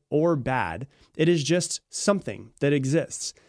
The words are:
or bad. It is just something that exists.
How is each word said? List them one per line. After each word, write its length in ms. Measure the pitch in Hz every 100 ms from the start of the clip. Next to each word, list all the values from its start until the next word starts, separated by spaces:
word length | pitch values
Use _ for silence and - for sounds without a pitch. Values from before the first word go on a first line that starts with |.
| -
or 260 | 147 170 156
bad. 500 | 123 127 90 82 135 _ _ -
It 120 | 160
is 140 | 170
just 380 | 135 175 - - _
something 600 | - - 202 - 98 101 -
that 140 | 143
exists. 580 | 143 131 156 131 - - -